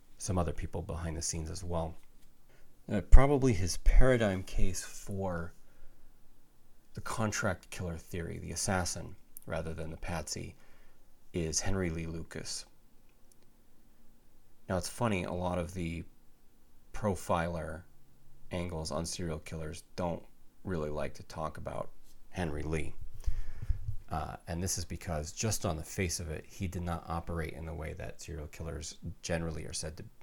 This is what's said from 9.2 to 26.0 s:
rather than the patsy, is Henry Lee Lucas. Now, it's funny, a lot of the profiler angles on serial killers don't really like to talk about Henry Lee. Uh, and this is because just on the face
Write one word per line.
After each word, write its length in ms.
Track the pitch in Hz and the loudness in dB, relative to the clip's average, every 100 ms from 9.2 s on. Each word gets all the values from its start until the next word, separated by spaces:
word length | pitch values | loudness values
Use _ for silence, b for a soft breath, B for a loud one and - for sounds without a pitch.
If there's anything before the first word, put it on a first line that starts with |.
| - - - | -14 -12 -4
rather 280 | 82 82 | -4 -2
than 160 | 80 80 | -4 -6
the 60 | 78 | -6
patsy, 580 | - 82 78 92 87 - B B B B B - - | -4 -4 -4 -6 -8 -12 B B B B B -18 -6
is 260 | 92 80 76 | -2 0 2
Henry 320 | - 98 87 | 2 4 2
Lee 160 | 80 82 | 0 -2
Lucas. 600 | 80 82 80 - - - - - - - - - - - - - - - - - - - - - - - | -4 -6 -8 -8 -8 -10 -18 -20 -20 -20 -20 -20 -20 -20 -20 -20 -20 -20 -18 -18 -18 -20 -20 -18 -12 -4
Now, 80 | 92 | -2
it's 100 | - | -2
funny, 360 | - 120 95 | -2 0 0
a 80 | 67 | 0
lot 260 | 90 90 90 | -2 0 0
of 160 | 85 | -2
the 300 | 90 82 85 - - - - - - - - - | -4 -4 -4 -8 -14 -20 -20 -20 -20 -20 -20 -10
profiler 880 | - 107 92 - 90 85 85 78 82 - - - - - - - | -2 0 0 0 0 0 -2 -4 -8 -12 -16 -18 -16 -14 -10 -6
angles 380 | 90 87 82 78 | -4 -2 -4 -4
on 140 | 76 | -4
serial 360 | 85 - 85 78 | -4 -4 -4 -4
killers 420 | - 80 80 80 - - | -6 -6 -6 -8 -10 -4
don't 260 | 87 82 - - - - | -2 -2 -6 -16 -16 -10
really 260 | - 87 76 | -4 -2 0
like 240 | 73 69 | -2 -4
to 80 | - | -6
talk 320 | - - 78 - | -10 -6 -4 -4
about 340 | 76 - - - - - - | -6 -4 -4 -6 -10 -10 -8
Henry 320 | - 85 73 | -2 -2 -2
Lee. 320 | 73 78 78 - - - B B B B B B B - - | 0 0 0 0 -2 0 B B B B B B B -2 0
Uh, 260 | 80 76 - - | -4 -4 -6 -4
and 160 | 85 | -2
this 140 | 92 - | -2 -2
is 80 | |
because 480 | 87 85 - 78 78 | -4 -6 -2 -2 -4
just 340 | - 113 - 98 | -2 0 0 0
on 100 | 78 | -2
the 60 | |
face 380 | 78 - | -4 -2